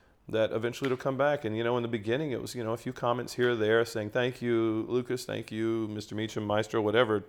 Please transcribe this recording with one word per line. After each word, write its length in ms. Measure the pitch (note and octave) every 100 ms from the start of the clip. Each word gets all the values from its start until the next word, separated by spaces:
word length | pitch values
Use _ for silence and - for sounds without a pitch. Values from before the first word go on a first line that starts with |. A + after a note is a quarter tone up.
| _ _ -
that 220 | A2 A2
eventually 340 | A#2+ A#2 A#2 C3+
it'll 140 | C3
come 160 | C#3 C3
back. 260 | C#3+ C#3+
And, 140 | A2 G#2+
you 60 | A#2
know, 100 | B2
in 80 |
the 60 | A#2
beginning, 420 | A#2 G2+ B2+ D#3
it 100 | A#2
was, 120 | A2+ B2
you 80 |
know, 80 | A2
a 40 | A#2
few 160 | C3
comments 400 | - B2 B2 A#2
here 180 | - B2
or 40 | A#2+
there 280 | G#2+ A2+ A#2
saying, 240 | A2+ G#2
"Thank 300 | B2+ B2 B2
you, 440 | A#2+ A#2 A2+ A2 -
Lucas, 380 | A#2+ B2+ B2 -
thank 260 | G#2+ A2
you, 360 | A2 A2+ A2+ G#2+
Mister 260 | G#2+ - G#2
Meacham, 300 | A2 A2+ G#2
Maestro," 360 | G#2 G#2 A2+
whatever, 400 | G#2+ A2 A#2 G#2